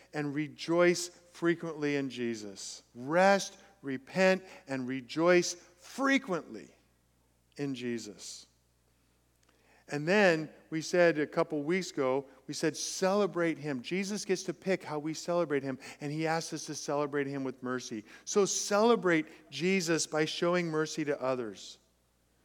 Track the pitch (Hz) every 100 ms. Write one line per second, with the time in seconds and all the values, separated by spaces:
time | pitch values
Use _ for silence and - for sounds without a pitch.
0 | - 151 147 143 147 120 - 170 175 175
1 | - - - - 170 170 165 151 147 143
2 | 135 120 117 113 101 98 - - _ 120
3 | 131 170 196 196 - - - _ 139 131
4 | - 185 190 277 - - - 131 123 131
5 | 120 151 175 180 170 - - _ - -
6 | 269 269 196 165 123 107 67 _ _ _
7 | _ _ _ _ _ - 139 123 123 117
8 | 104 90 - - - _ _ _ _ _
9 | _ _ _ _ _ _ _ _ - 147
10 | 151 214 190 160 147 - - 160 151 180
11 | 170 151 147 165 160 151 147 185 175 151
12 | 131 135 139 - - 139 160 - - -
13 | 185 208 190 170 165 139 147 127 - 180
14 | 196 202 - 175 - - 190 180 - 151
15 | 156 151 - 175 151 143 135 127 - -
16 | 147 151 160 165 160 156 - 147 - 143
17 | 147 143 139 139 131 - 127 127 - 110
18 | - - - 202 190 - - 202 233 214
19 | 175 160 156 - - 135 180 190 165 156
20 | - 156 156 - 175 180 170 156 156 -
21 | 143 139 127 127 110 92 - - _ _
22 | _ _ _ _